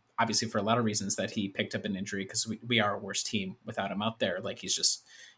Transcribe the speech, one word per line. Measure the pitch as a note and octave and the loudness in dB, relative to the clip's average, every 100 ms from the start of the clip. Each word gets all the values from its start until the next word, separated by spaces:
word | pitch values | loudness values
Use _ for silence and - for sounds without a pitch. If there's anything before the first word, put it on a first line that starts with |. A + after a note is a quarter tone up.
| _ - | _ 0
obviously, | A2+ G#2+ A2 | 2 2 0
for | A2 | 2
a | |
lot | G2+ A#2 | 4 4
of | A2 | 4
reasons, | G2+ G2 G2+ | 0 0 0
that | G2+ | 0
he | A2+ G2 | -2 -2
picked | - G#2 | -2 -4
up | G#2 | -4
an | G#2 F#2+ | -4 -4
injury, | G2 G2 F#2+ | -4 -6 -2
'cause | - A2+ | -2 -2
we, | A2 A#2 | -4 2
we | A#2 | 2
are | G#2 G2+ | 4 0
a | |
worse | G2 - | -2 -2
team | - G#2 F#2+ - - | 0 -2 -2 -6 -6
without | - G2 | -4 -2
him | G2 | 0
out | A2 A2+ | -2 0
there. | G#2 F2+ | 0 0
Like, | G#2 E2+ | -4 -6
he's | F2+ - | -2 2
just, | - - - - - | 4 2 -4 -20 -20